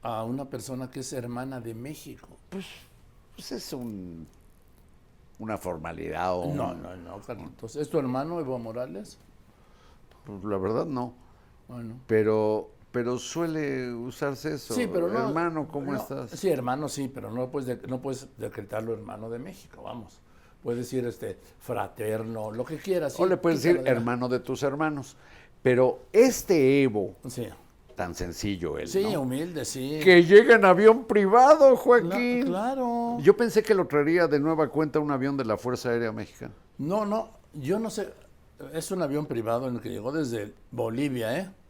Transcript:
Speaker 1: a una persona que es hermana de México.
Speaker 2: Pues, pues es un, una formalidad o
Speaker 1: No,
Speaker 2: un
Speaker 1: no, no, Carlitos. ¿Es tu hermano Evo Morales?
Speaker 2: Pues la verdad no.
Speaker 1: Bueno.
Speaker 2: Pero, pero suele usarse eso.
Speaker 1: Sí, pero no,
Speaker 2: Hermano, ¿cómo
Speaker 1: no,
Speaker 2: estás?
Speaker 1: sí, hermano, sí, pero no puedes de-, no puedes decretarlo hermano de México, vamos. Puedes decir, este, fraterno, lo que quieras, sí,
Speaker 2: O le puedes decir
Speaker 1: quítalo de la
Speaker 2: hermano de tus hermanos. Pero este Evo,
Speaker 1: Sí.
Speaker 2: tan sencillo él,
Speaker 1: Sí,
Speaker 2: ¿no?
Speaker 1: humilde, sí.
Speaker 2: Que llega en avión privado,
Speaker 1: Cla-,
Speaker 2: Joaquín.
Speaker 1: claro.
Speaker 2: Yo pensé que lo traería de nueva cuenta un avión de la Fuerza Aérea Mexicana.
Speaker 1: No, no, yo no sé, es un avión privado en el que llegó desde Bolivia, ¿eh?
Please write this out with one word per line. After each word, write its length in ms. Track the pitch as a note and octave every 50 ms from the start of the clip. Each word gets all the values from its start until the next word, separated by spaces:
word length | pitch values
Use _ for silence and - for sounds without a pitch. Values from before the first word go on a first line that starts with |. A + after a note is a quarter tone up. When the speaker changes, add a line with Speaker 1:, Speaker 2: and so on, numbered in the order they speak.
Speaker 1:
a 220 | - A#2+ A#2 A2 A2
una 220 | A#2 B2 C#3 C#3+
persona 440 | C3+ - B2 G#2 - C3 B2+ C3 B2
que 100 | - C#3
es 120 | B2+ -
hermana 480 | D3+ C3 A#2+ A#2+ A#2+ A#2+ B2+ C3+ C3+ B2+
de 140 | A2+ A#2 A2+
México. 540 | A2 A#2+ C#3 D#3 - - D3 A#2+ - - - - - _ _
Speaker 2:
Pues, 180 | - G3 F#3 - - - - _ - - - - - - - _ -
pues 160 | - - -
es 200 | C4+ A3+ - -
un, 540 | - C3 B2 A#2 G#2+ G2 F2+ F2+ E2+ E2 D#2+ - _ - - - - _ _ _ - _ - _ - _ _ _ _ _ - - - _
una 180 | A2 A2 G#2+ G2
formalidad 760 | - F#2 F2 D#2+ D#2 E2 E2 D#2+ E2 D#2+ D#2 D#2+ F2 F#2 F2+
o 180 | F2+ F2 -
Speaker 1:
No, 200 | - C#3+ A#2 F#2
Speaker 2:
un 100 | E2+ E2
Speaker 1:
no, 140 | E2 F2 F2+
no, 240 | F#2 E2+ - F#2 G#2
Carlitos. 560 | - - A#2+ G2+ E2+ D#2 - - - A#2 -
¿Es 120 | C#3+ D3+ D3
tu 100 | - D#3+
hermano 420 | C#3 B2+ B2+ C3 C#3+ D#3+ F3 E3+
Evo 180 | D#3 B2+ C3 A#2+
Morales? 600 | A2+ A2+ A2 A#2+ B2+ D3+ E3 G3 G#3+ - - _ - - _ _ - _ _ _ _ _ - _ _ - - - - - - _ -
Speaker 2:
Pues 180 | - G#2 G2 F2+
la 120 | G#2+ G2+ G2
verdad 280 | F#2+ G2 A2 B2+ E3
no. 280 | F3 C#3 B2+ B2 B2 - - - - - _ _ - - - _ -
Speaker 1:
Bueno. 260 | B2 A#2+ A#2 A2 A2+ B2+ C3
Speaker 2:
Pero, 640 | - A2+ A2 G#2+ G#2+ G#2+ G#2+ G#2+ G#2+ G#2+ G#2+ - - - _ - _
pero 240 | - B2 A#2+ A#2+ B2 A#2+
suele 760 | - - - D#3+ E3+ E3 D#3 D#3 D3+ C#3+ C#3 C3 B2+ B2 A#2+
usarse 600 | A#2 A#2 B2+ - - D3+ C#3+ C3+ A2 - D#3 D#3
eso. 200 | C#3 - - -
Speaker 1:
Sí, 120 | A#3+ B3 F#3+
pero 160 | E3+ F3+ E3+ F3
no, 200 | - B2+ C3 -
Speaker 2:
Hermano, 380 | D3+ D#3+ E3+ E3+ D#3+ D#3 C#3+ -
¿cómo 240 | - C#3+ C#3 C#3
Speaker 1:
no, 60 | C#3+ C3
Speaker 2:
estás? 320 | - - C3+ C3+ B2+ A#2
Speaker 1:
sí, 180 | - - - F#3+
hermano, 380 | D#3+ C3+ B2 B2 B2+ C#3+ D3+ C#3
sí, 220 | - C#3+ C#3 B2+
pero 180 | C3 - G2+ G2+
no 200 | A2 B2 B2+ B2+
puedes 160 | C3 C#3+ C3 B2 B2 A2
de-, 80 | - -
no 120 | B2+ B2+
puedes 260 | B2+ C#3 C3 B2 - - _ -
decretarlo 540 | G#2+ A2 - - G2+ F#2+ - G#2+ A2+ A2+
hermano 380 | A2+ G#2 G#2+ G2+ G2+ G#2+ G#2+ A2+
de 80 | A#2 A#2
México, 440 | C3+ F3+ F#3 - - - - -
vamos. 380 | - - A#2+ B2 G#2+ - - - _ _ - - _ - - _
Puedes 160 | - A#2+ A#2+ A#2+
decir, 240 | B2 A#2+ - C3 A#2+
este, 320 | A#2+ A2+ - B2 G#2+ F#2+ - - - - -
fraterno, 920 | - - A#2+ G#2+ G2+ F#2+ - - A2 G#2+ A2 A2 A2+ A2+ A2+ A2+ G#2+ A2
lo 120 | G#2+ A#2 B2
que 120 | - D#3+
quieras, 380 | D3+ - F#3+ F#3+ F3+ D#3 C#3 -
sí, 80 | -
Speaker 2:
O 40 | F3
le 100 | F#3 F#3
puedes 260 | F3 - E3+ E3 C#3+
decir 160 | A#2 E3 F3 -
Speaker 1:
quítalo 60 | B2+
de 60 | C3 B2+
la 40 | A#2+
Speaker 2:
hermano 280 | A2+ A#2+ B2 A#2+ B2+ B2
de 120 | B2+ B2
tus 220 | B2 - C3+ A2+
hermanos. 540 | C3+ C#3 C3+ D3 D#3 D#3 D3+ C#3+ C3 - - - - - - - - _ - _
Pero 440 | _ C3 B2 B2 C3 B2+ - - - -
este 680 | - G3+ A#3+ C4 A3+ - - - G3 D#3 C3+ C3 C#3 C#3+
Evo, 320 | C#3 C3 G#2 G#2 F#2+ - - - - C3+
Speaker 1:
Sí. 180 | B2 C3 A#2 G2 - - - - _ _ - _ -
Speaker 2:
tan 180 | - F#2 F2 E2+
sencillo 640 | - F2+ F2+ E2 - - G#2 G2+ F2+ E2+ D#2+ D2 D2+
él, 100 | D2+ A#2+
Speaker 1:
Sí, 160 | - F#3+ G3+ G#3+
Speaker 2:
¿no? 100 | G3+ D#3+
Speaker 1:
humilde, 420 | C3+ B2+ B2+ C#3 D#3+ F3+ F3 D3+ B2
sí. 360 | - - C3+ B2+ C3+ D3+ D#3
Speaker 2:
Que 220 | D#3 F#3 F#3 F3 F3
llega 320 | E3 G3 G#3 A#3 A#3 A#3
en 80 | A3+ G3
avión 400 | F#3+ F3+ E3+ G#3 A3 A3 - -
privado, 640 | - A3+ G#3 G3 F#3+ G3+ A#3+ B3+ C#4 D#4 D#4+ C#4+ C4+ B3+
Speaker 1:
Cla-, 20 |
Speaker 2:
Joaquín. 720 | - - - A#3+ A#3+ F#3 E3+ F#3 B3 B3 B3 B3 B3 B3
Speaker 1:
claro. 720 | C4+ F3 F#3+ G#3+ B3 C4+ C4+ B3+ A#3+ A#3 A#3+ A#3 A#3 A#3+ A#3+
Speaker 2:
Yo 160 | C3+ E3 G#3
pensé 260 | - A#3+ A3+ - A3
que 120 | G#3 - G#3+
lo 120 | F#3+ F3
traería 400 | - - D3 D3 D3+ E3 F3+ E3+ D#3
de 100 | C#3+ C#3+
nueva 280 | C#3+ D#3 D#3+ D3+ D#3 C#3+
cuenta 300 | - D3 D#3 D3+ A#2+ D#3
un 100 | D3+ D3
avión 240 | C#3+ C3 B2+ C#3 C#3
de 80 | C#3 C3
la 120 | A2 G#2+
Fuerza 340 | G2+ - B2 B2 B2 - B2+
Aérea 200 | A#2 A#2+ A#2 A2+
Mexicana. 400 | G#2+ A2 G#2 - - - B2 A#2+ - - _ _ _ -
Speaker 1:
No, 280 | C3+ D3+ F#3 G#3+ G#3+
no, 240 | G3+ G#3 - - - - - _ _ -
yo 240 | D#3 C3 C3+ F#3 A3
no 120 | A3+ A3
sé, 220 | - - F#3+ - - - - - _ _ _ _ _ _ - C3+
es 180 | C#3+ D#3+ D#3 -
un 120 | G3 F#3
avión 240 | E3+ C#3+ C3+ D3+ D#3
privado 420 | D3 C#3 A#2 A2 A2+ A#2 A#2+ C3+ C3
en 80 | B2
el 40 | A#2
que 80 | G#2+ A2+
llegó 220 | A#2+ G#2 G#2 B2+
desde 400 | C#3+ D#3+ D3+ B2+ A#2 A2 G2+ G#2+ - - - -
Bolivia, 640 | - A#2+ A2+ A2+ A2 B2 C#3+ D3 C3 B2 A2+ A2 B2 E3
¿eh? 120 | F#3+ F#3+ - _ _